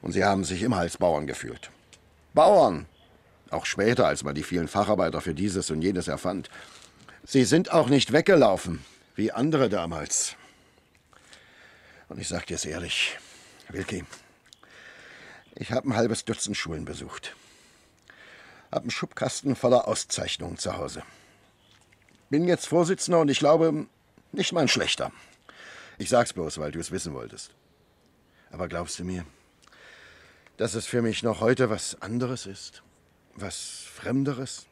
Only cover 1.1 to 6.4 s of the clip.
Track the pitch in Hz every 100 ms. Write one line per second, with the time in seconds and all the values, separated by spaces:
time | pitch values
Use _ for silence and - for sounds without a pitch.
1.1 | 78 73 64 58 60 - _ _ - _
2.1 | _ _ - 165 202 131 80 80 _ _
3.1 | _ _ _ - 80 - - 107 120 87
4.1 | 71 69 71 - 87 85 98 101 104 85
5.1 | 78 80 76 101 92 - 78 87 92 82
6.1 | 71 90 90